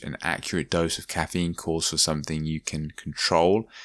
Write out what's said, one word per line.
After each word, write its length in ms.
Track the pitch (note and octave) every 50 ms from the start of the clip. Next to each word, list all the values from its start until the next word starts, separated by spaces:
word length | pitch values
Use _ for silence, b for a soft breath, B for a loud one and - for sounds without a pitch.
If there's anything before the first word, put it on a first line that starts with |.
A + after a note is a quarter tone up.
| -
and 120 | - C#2+ - -
accurate 480 | D#2+ E2 - - - - E2+ D2 -
dose 280 | - E2+ E2+ E2 - -
of 100 | - -
caffeine 460 | - - D#2+ - - F2+ F2 E2+ E2+
calls 340 | - - E2+ D#2+ E2 - -
for 80 | -
something 480 | D2+ - - D#2 D2+ C#2+ - D#2+ D#2 D#2
you 160 | D#2 D#2+ D#2
can 300 | - - - D#2 D#2 D2+ -
control, 680 | - - D2+ C#2 - - - F#2 E2 E2+ F2+ G2 A2+ A2+ B B B B